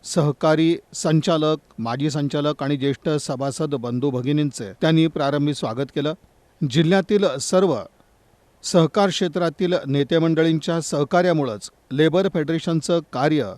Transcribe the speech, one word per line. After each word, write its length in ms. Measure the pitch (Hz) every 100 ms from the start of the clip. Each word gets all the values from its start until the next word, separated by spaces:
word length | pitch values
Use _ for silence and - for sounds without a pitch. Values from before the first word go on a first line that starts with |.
सहकारी 720 | - 175 147 139 160 156 165 170 _
संचालक, 640 | - 165 156 165 160 156 156 _ -
माजी 300 | 113 123 151
संचालक 520 | 143 143 151 147 151
आणि 120 | 139 143
ज्येष्ठ 320 | 139 131 170 151
सभासद 520 | - 131 139 - 156
बंधू 340 | 139 120 127 143
भगिनींचे 600 | 123 123 147 147 - 104 92
त्यांनी 240 | 160 160 160
प्रारंभी 460 | 151 143 143 147
स्वागत 380 | 143 131 113 139
केलं. 180 | 151 147 170 _ _ _ _
जिल्ह्यातील 640 | 147 127 160 196 190 208 190 135
सर्व 360 | - 185 190 120 90 _ _ _ _ _ _ _
सहकार 460 | - 180 160 214 202
क्षेत्रातील 640 | - 180 175 170 151 180 180 139
नेते 320 | 139 139 165
मंडळींच्या 600 | 165 160 165 160 160 165
सहकार्यामुळंच 880 | - 147 147 180 180 160 131 104 - _ _
लेबर 360 | 135 160 170 190
फेडरेशनचं 680 | 175 147 165 - 165 - 170 156
कार्य 380 | 127 147 156 104